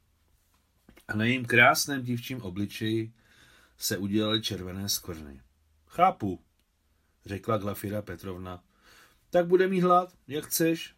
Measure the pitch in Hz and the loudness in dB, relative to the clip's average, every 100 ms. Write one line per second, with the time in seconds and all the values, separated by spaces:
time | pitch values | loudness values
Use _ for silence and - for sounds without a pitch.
0 | _ _ _ _ _ _ _ _ _ - | _ _ _ _ _ _ _ _ _ -20
1 | - 104 113 127 120 117 127 156 - 139 | -6 0 0 0 2 6 6 6 0 -4
2 | 123 120 120 131 95 92 104 - 110 113 | -4 -6 -6 -10 -8 -6 -6 -4 -4 -2
3 | 113 - _ _ - _ _ - - 98 | -4 -12 _ _ -20 _ _ -10 -6 -4
4 | 101 104 107 110 110 92 92 95 101 - | -2 0 0 0 -2 -6 -8 -8 -4 -4
5 | 95 80 73 65 _ _ _ _ _ - | -6 -12 -12 -18 _ _ _ _ _ 4
6 | 185 180 98 87 _ _ _ _ _ _ | 4 4 -4 -6 _ _ _ _ _ _
7 | _ _ - 98 113 110 101 95 101 104 | _ _ -10 -8 -2 -2 -2 -8 -6 -8
8 | 101 87 95 90 92 90 _ _ _ - | -8 -10 -10 -10 -12 -14 _ _ _ -20
9 | - _ _ 175 170 180 185 190 180 180 | -20 _ _ 0 4 4 4 4 6 4
10 | 180 _ - 147 - - 165 165 - | 4 _ -10 -8 -4 0 2 0 -4